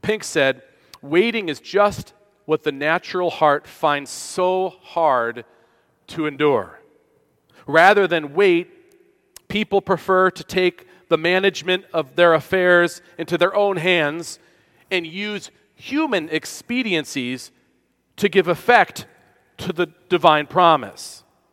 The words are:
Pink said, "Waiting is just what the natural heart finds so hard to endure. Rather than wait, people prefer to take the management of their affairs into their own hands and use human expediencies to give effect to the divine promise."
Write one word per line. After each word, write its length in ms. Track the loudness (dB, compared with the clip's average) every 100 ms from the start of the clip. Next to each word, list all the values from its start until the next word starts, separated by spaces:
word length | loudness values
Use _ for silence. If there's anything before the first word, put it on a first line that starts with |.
Pink 220 | -4 -6
said, 400 | -4 0 0 -2 _ _ _ -20
"Waiting 460 | -2 0 2 0 -6
is 100 | -8
just 540 | -4 0 0 0 -14 _ _ _ -4
what 180 | -2
the 80 | -2
natural 580 | -4 -2 -2 -2 -4 -4
heart 380 | 0 2 2 -4
finds 420 | -4 -2 -2 -6
so 600 | -14 -12 -2 0 0 -4
hard 760 | -8 -10 -2 2 2 -2 -8 -16 _ _ _ _ _ _
to 180 | -6 -6
endure. 540 | 0 2 2 -2 -14 _ _ _ _ _ _ _ _ 0
Rather 400 | 4 6 6 2
than 260 | 0 -4
wait, 400 | 0 4 2 0 _ _ _ _ _ _ -20 _
people 340 | -6 -2 -2
prefer 500 | 0 -4 0 2 2
to 120 | -2
take 440 | -6 -2 -2 -2 -20 _ _
the 100 | -2
management 680 | 2 2 0 -2 -4 -4 -4
of 240 | -6 -6 2
their 160 | 4
affairs 680 | 4 0 0 4 4 2 -4 _ -12
into 200 | -6 0
their 180 | 0 2
own 220 | 0 0
hands 640 | 0 0 0 -4 -12 -16 _ _ _ _ _
and 160 | -6 -6
use 420 | -10 -8 -8 -12 _ _
human 540 | _ -8 -4 -2 -2 -4
expediencies 1200 | -8 -8 -18 -8 -6 -2 -4 -4 -8 -8 -10 -14 _ _ _ _ _ _ -4
to 100 | -2
give 220 | 0 0
effect 560 | -2 4 4 4 -4 -18 _ _ _ _ -12
to 140 | -10
the 140 | -4 -6 _ _
divine 360 | 2 4 4 0
promise." 800 | 2 4 4 -2 -16 -20 -20 _ _ _